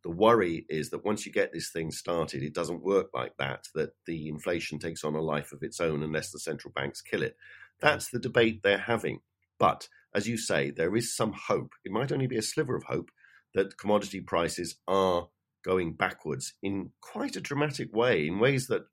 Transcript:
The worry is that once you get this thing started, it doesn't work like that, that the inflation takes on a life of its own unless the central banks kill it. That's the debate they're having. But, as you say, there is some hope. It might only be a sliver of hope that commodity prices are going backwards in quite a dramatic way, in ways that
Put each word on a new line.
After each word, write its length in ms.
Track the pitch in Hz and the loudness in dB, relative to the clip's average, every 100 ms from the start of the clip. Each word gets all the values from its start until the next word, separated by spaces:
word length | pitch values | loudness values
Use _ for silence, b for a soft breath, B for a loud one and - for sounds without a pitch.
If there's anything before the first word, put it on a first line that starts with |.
The 80 | 87 | -8
worry 560 | 85 107 117 90 82 - | 4 6 8 4 -2 -4
is 220 | 78 76 | -4 -4
that 140 | 76 | -4
once 200 | 101 104 | -2 -4
you 80 | - | -2
get 200 | 101 98 | -2 -2
this 180 | 82 - | -2 -8
thing 200 | 85 80 | -6 -6
started, 520 | - - 85 76 69 | -6 -2 -2 -2 -4
it 120 | 73 | -6
doesn't 280 | 80 80 87 | -4 -4 -4
work 260 | 90 98 - | 2 2 2
like 220 | 64 62 - | -4 -6 -4
that, 260 | 67 62 - | -6 -6 -6
that 160 | 78 76 - - | -4 -4 -6 -8
the 220 | 82 76 | -6 -6
inflation 500 | 76 92 85 - 76 | -4 -2 -2 -2 -6
takes 260 | 85 82 | -6 -6
on 100 | 78 | -4
a 60 | 76 | -2
life 320 | 78 73 71 | 0 -2 -4
of 100 | 71 | -8
its 180 | 76 - | -8 -2
own 220 | 85 76 | 0 0
unless 300 | 78 78 - | -2 -2 -4
the 80 | 76 | -8
central 320 | - 73 - | -6 -6 -6
banks 260 | 69 69 - | -6 -4 -6
kill 220 | - 107 | -4 -2
it. 140 | 65 - B B B B | -2 -6 B B B B
That's 300 | 151 143 - | 2 2 0
the 80 | 120 | -4
debate 440 | 120 123 113 95 | 0 4 4 4
they're 160 | 98 101 | 4 4
having. 420 | - 113 78 - _ _ _ - | 2 0 0 -6 _ _ _ 4
But, 300 | 87 - - b b | 4 4 -4 b b
as 140 | 101 101 | -2 -2
you 80 | 113 | -2
say, 340 | - 85 69 | 0 0 0
there 260 | 73 82 110 | 0 2 2
is 180 | 117 | 0
some 180 | - 110 | 0 -2
hope. 400 | - - 95 131 - | -2 0 0 -2 -10
It 80 | 98 | -4
might 200 | 104 135 | -2 0
only 140 | 143 131 | 0 0
be 100 | 110 | 0
a 60 | |
sliver 340 | - - 131 110 | -2 -2 -2 -2
of 80 | |
hope 260 | - 65 - _ b b b | -2 -6 -6 _ b b b
that 240 | 98 98 - | -2 -2 -2
commodity 420 | 101 104 101 95 | 2 2 2 -8
prices 560 | 85 87 82 - 85 - - | -2 0 0 -2 -6 -6 0
are 420 | 98 95 87 87 _ _ _ | 4 4 2 -2 _ _ _
going 300 | 95 92 82 | 0 0 0
backwards 600 | 78 92 - 80 67 - - | 0 0 0 -6 -6 -6 -6
in 280 | 98 98 87 - | -4 -4 -6 -12
quite 360 | - 214 277 196 | -12 -6 -6 -6
a 40 | |
dramatic 520 | - 143 151 - - | -4 0 0 -2 -2
way, 340 | 107 123 92 76 | 2 4 4 2
in 120 | 95 | 4
ways 300 | 127 135 - | 4 4 2
that 160 | 101 - | -2 -4